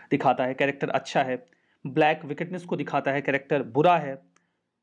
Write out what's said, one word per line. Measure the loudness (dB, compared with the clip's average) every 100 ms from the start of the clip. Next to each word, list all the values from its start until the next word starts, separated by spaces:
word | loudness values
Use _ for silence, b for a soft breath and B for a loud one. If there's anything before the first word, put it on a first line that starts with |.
| B
दिखाता | 0 2 2
है, | 0
कैरेक्टर | 0 -2 0 -2
अच्छा | -4 -2 0
है, | 0 -2 -8 _ _ _
ब्लैक | -4 2 2 2
विकेटनेस | -4 -8 -8 -8
को | -6 -6
दिखाता | -2 -2 0
है, | -2
कैरेक्टर | 0 -2 0 -2
बुरा | 0 2 4 4
है, | 2 -10 _ _ _ _ _ _